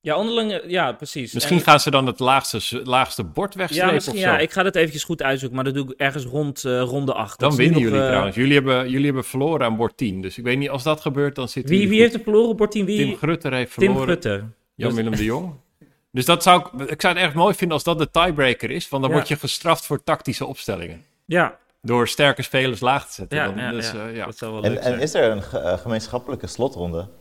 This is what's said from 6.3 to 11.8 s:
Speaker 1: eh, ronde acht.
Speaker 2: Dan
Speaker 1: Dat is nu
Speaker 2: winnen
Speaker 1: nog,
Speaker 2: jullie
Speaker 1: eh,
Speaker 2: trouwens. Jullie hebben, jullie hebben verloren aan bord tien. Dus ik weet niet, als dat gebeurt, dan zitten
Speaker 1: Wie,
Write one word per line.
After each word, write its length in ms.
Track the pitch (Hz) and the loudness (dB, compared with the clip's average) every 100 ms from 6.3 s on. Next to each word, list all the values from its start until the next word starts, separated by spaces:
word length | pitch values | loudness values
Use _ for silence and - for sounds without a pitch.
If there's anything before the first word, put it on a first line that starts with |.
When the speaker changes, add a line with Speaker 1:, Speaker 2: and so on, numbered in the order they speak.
| 139 147 139 - | -4 -4 -4 -4
Speaker 1:
eh, 140 | 123 | -2
ronde 320 | 127 135 139 | -2 -2 -2
acht. 260 | - 104 - | -4 -6 0
Speaker 2:
Dan 100 | 135 | 2
Speaker 1:
Dat 100 | 139 | 4
is 60 | 139 | 6
nu 60 | |
Speaker 2:
winnen 80 | 156 | 6
Speaker 1:
nog, 80 | 113 | 4
Speaker 2:
jullie 100 | 135 135 | 2 2
Speaker 1:
eh, 40 | |
Speaker 2:
trouwens. 240 | 101 98 101 | 2 0 0
Jullie 180 | 135 | 4
hebben, 360 | 143 135 127 127 | 4 4 0 2
jullie 160 | 131 143 | 0 0
hebben 180 | 131 | 0
verloren 420 | - 131 147 156 120 | -4 -2 0 2 0
aan 100 | 110 | 2
bord 220 | 113 - | -2 -2
tien. 240 | 117 95 | -4 -4
Dus 160 | 95 107 | -8 -6
ik 60 | |
weet 140 | 120 131 | -2 -2
niet, 120 | 143 | -2
als 140 | 135 | -2
dat 180 | 139 156 | -2 -2
gebeurt, 340 | 156 135 143 139 | -2 0 -2 -2
dan 140 | 123 | -6
zitten 220 | - 127 | -6 2
Speaker 1:
Wie, 80 | 180 | 2